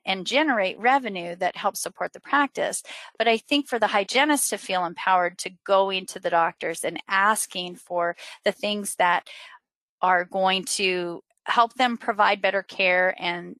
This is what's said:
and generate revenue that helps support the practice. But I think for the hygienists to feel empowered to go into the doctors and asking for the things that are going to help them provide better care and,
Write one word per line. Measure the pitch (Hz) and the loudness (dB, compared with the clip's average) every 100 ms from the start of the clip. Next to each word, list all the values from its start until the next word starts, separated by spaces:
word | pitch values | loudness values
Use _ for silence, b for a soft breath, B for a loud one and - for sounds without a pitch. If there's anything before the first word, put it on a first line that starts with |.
and | - 190 | -6 -6
generate | 175 254 311 226 185 - | 0 0 2 2 0 0
revenue | 240 277 233 190 170 | 2 2 0 -8 -8
that | 180 180 - | -4 -4 -2
helps | 202 196 | -4 -4
support | 170 - 175 | -8 -8 -8
the | - | -8
practice. | - 285 277 - - - - B B - | 0 2 2 -2 -4 -4 -10 B B -2
But | 226 | 2
I | 226 | 2
think | - 285 277 | 2 -2 0
for | 233 | 0
the | 208 | 2
hygienists | 208 196 254 302 277 - | 2 2 2 4 2 0
to | 202 | -4
feel | - 185 | -4 -2
empowered | 170 - 190 185 175 180 | -2 -2 2 4 2 -2
to | - 180 | -12 -8
go | - 196 196 | 2 2 4
into | 190 190 190 | -2 -6 -6
the | 180 | 0
doctors | 170 165 - 170 165 | 2 2 -2 -8 -4
and | 165 170 - | -6 -6 -2
asking | 196 202 214 - 190 180 | 2 4 2 -2 -6 -8
for | 180 - 175 170 170 B B | -10 -6 -2 -2 -4 B B
the | 208 | -4
things | - 208 208 196 | -2 -4 -4 -6
that | - 180 175 - B B B _ _ _ - | 0 2 2 -4 B B B _ _ _ -2
are | 185 180 | 2 2
going | 180 196 190 190 | 0 0 0 0
to | 180 - 190 180 175 170 - _ | -2 -2 -2 -2 -4 -8 -16 _
help | - - 233 | -2 2 2
them | - 247 233 | 2 0 0
provide | - 208 202 202 | -4 0 2 2
better | 196 196 | 0 -2
care | - - 185 180 185 - | -4 -2 2 4 2 0
and, | 175 175 175 | -4 -6 -10